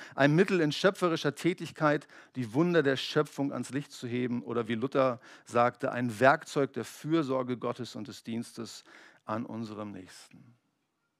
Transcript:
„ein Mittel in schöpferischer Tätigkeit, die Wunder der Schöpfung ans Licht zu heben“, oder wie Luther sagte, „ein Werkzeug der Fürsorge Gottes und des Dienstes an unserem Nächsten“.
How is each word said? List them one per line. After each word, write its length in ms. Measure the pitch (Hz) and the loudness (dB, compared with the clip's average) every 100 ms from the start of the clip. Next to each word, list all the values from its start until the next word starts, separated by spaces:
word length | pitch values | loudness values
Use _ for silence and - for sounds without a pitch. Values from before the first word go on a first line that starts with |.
| - - | -4 2
„ein 200 | 143 156 | 4 6
Mittel 240 | 202 190 | 4 4
in 100 | 151 | 2
schöpferischer 640 | 143 190 202 180 160 147 139 | 2 2 2 0 0 -2 -2
Tätigkeit, 720 | 165 180 165 - 151 151 - - - - | -2 -2 -6 0 2 2 -2 -18 -12 -8
die 180 | 117 | -2
Wunder 280 | 120 175 170 | 2 4 4
der 160 | 139 131 | 2 0
Schöpfung 540 | - 151 151 - 139 | 0 0 0 -2 -4
ans 180 | 127 123 | -4 -6
Licht 220 | 127 143 | -6 -8
zu 160 | - 123 | -10 -6
heben“, 340 | 113 123 120 | -4 -2 -4
oder 260 | - 120 110 | -2 -4 -2
wie 80 | 117 | -2
Luther 440 | 135 143 131 117 - - - | 0 2 2 0 -10 -20 -2
sagte, 460 | 110 120 - 131 | 2 2 2 -4
„ein 280 | 113 123 107 | -2 -4 6
Werkzeug 540 | 131 156 - 151 135 | 6 6 2 -2 -2
der 120 | - 110 | -2 -8
Fürsorge 720 | - 147 165 135 131 127 120 | -8 0 0 2 -2 -2 -4
Gottes 380 | 120 123 117 120 | -4 -6 -10 -10
und 120 | 107 | -12
des 160 | 98 | -12
Dienstes 600 | - 113 113 - 110 - - - - _ - | -8 -6 -6 -10 -12 -14 -20 -20 -20 _ -8
an 200 | 110 123 | -6 -6
unserem 460 | 110 110 104 104 | -8 -8 -8 -10
Nächsten“. 640 | 95 92 - - - 120 120 _ _ _ _ _ | -12 -16 -20 -20 -20 -20 _ _ _ _ _ _